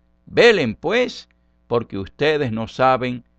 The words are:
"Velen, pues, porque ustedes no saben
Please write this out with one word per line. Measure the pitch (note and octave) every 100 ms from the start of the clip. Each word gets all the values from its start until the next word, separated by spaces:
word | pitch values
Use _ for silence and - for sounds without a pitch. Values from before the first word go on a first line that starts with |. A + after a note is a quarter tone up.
| _ _ -
"Velen, | - A#3 G3+ A#2+ G2
pues, | D#3 A#3 A#3+ - - _ _ _ -
porque | A#2+ A2+ G2+
ustedes | F#2+ - D3 D3+ C3
no | A2 A2+
saben | - C3 C3 B2 B2 -